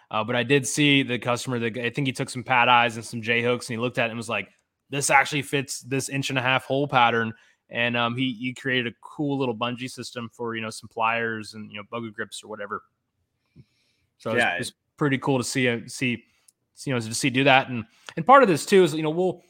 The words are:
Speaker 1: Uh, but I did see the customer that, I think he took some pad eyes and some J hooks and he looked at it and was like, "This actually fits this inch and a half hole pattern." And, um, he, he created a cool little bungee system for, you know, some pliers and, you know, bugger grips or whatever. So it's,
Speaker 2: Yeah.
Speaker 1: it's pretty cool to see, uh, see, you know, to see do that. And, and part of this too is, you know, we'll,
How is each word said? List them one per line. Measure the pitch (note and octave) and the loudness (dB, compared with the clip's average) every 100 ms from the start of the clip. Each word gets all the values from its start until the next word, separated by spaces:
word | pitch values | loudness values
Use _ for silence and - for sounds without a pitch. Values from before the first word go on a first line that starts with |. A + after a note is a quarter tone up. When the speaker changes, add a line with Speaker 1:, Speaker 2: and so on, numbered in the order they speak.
| - | -6
Speaker 1:
Uh, | G#2+ | -4
but | A2 B2 | 0 0
I | |
did | A#2+ C#3+ C3 | 2 2 2
see | - D3 C#3 | 2 6 6
the | A#2+ B2 | 4 -2
customer | B2+ A#2+ - B2 | -2 -2 -2 -2
that, | A#2 A2 | -2 -4
I | A#2+ | -4
think | A#2+ C3+ | -2 -2
he | |
took | - C#3 | -2 -6
some | B2 | -6
pad | A2 B2+ A#2+ | 0 4 6
eyes | B2 A#2+ A2+ | 6 6 0
and | A2 | -10
some | A#2+ | -6
J | A2 A#2+ | -2 0
hooks | A#2 B2 - | 2 -2 -4
and | A2+ | -4
he | |
looked | B2 B2 | -4 -2
at | A#2 | -2
it | |
and | A2+ | -4
was | A2+ | -6
like, | G#2+ G2 _ _ _ - | -6 -6 _ _ _ -10
"This | C#3 C#3 | -4 2
actually | C#3+ C3 D3 | 4 4 -2
fits | - C#3+ C3 - | -2 -2 -4 -8
this | B2 C3+ - | -4 -4 -2
inch | C#3 C3+ | -4 -4
and | C3+ | -2
a | |
half | B2+ C3 - | 0 0 0
hole | C3+ C#3+ | -2 2
pattern." | C3+ A#2+ A#2 A2+ A2+ _ _ - | 4 4 4 -2 -6 _ _ -8
And, | A#2 A#2+ A#2+ | -2 0 0
um, | A#2+ A#2+ | 0 0
he, | C3 | -4
he | A2 B2+ | -4 -8
created | B2 C3+ B2+ A#2 | -6 -2 -2 -2
a | - | -8
cool | - - D3 C#3 | -14 -6 -4 -2
little | C3 A2 | -2 -2
bungee | A#2+ A#2+ B2 | -4 -6 -10
system | - A#2+ B2 A2+ | -12 -12 -12 -12
for, | - A#2 A2+ | -10 -8 -8
you | |
know, | A2 | -8
some | - A2+ | -10 -10
pliers | - A2+ A#2 A2+ A2 G#2+ | -2 0 0 -2 -6 -10
and, | A2 G#2 | -16 -16
you | G#2 | -14
know, | G2+ | -12
bugger | A#2+ A2+ | -10 -10
grips | G#2 G#2 - | -10 -12 -12
or | G#2 | -14
whatever. | G#2+ G2+ G2+ _ _ _ _ _ _ _ - - _ _ _ _ _ | -12 -10 -12 _ _ _ _ _ _ _ -20 -20 _ _ _ _ _
So | A#2 | -4
it's, | A#2 | 0
Speaker 2:
Yeah. | A2 F2 | 0 -2
Speaker 1:
it's | - - _ - | -6 -12 _ -2
pretty | D3 C3+ | 0 0
cool | D3 C3+ | 0 0
to | |
see, | A#2 C#3 B2+ | 0 0 0
uh, | A#2 - | 0 -6
see, | - B2+ A#2 _ _ _ _ _ - - | -4 -4 -4 _ _ _ _ _ -12 -4
you | |
know, | B2+ | -4
to | A2 | -4
see | A#2 C#3+ | -2 0
do | B2 | 2
that. | C#3 C3+ B2+ | 6 6 4
And, | B2 - _ - - | -6 -8 _ -14 -2
and | D#3+ | 6
part | C#4 | 8
of | A#3 | 8
this | D3+ - | 4 4
too | G3 | 6
is, | F3 | 6
you | D#3 | 2
know, | D#3 | -2
we'll, | E3 F#3 F3+ | 0 -2 -2